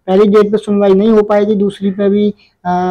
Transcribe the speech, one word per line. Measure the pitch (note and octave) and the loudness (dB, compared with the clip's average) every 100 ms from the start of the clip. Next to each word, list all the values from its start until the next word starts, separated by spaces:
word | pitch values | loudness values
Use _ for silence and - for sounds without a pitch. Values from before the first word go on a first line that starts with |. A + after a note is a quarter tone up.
| - | -2
पहली | F#3+ G#3 | 2 2
डेट | G#3+ G3+ | 2 2
पर | G#3 | -2
सुनवाई | G#3 G3+ G3+ | -2 0 2
नहीं | F#3+ A3 | 2 2
हो | G#3+ | 2
पाएगी, | G#3 G#3 G#3 | 2 0 0
दूसरी | G3+ G3+ - G3 | 0 -2 -4 -6
पे | F#3+ G3+ | -2 -2
भी, | G#3 G#3 - _ _ | 0 -2 -4 _ _
अ, | F3+ F3+ F3+ | -6 -4 -4